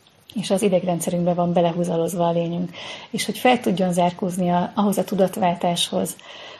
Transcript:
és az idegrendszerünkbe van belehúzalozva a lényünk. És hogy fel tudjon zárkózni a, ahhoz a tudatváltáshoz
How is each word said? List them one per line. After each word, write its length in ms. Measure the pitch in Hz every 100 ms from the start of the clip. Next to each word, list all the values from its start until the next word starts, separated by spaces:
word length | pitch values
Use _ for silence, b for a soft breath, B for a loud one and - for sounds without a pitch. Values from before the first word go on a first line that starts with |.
| _ _ -
és 160 | 220 -
az 120 | 190
idegrendszerünkbe 720 | 202 180 180 170 175 175 175
van 180 | 175 175
belehúzalozva 760 | 175 170 170 175 165 165 175 170
a 40 |
lényünk. 380 | 170 170 170 175 B B B B
És 140 | 202
hogy 140 | - -
fel 220 | 247 240
tudjon 320 | 240 180 185
zárkózni 580 | 180 175 175 185 180 175
a, 220 | 175 180
ahhoz 240 | - 208 190
a 60 |
tudatváltáshoz 1120 | 190 190 185 208 180 175 180 170 - 185 185 - B B B B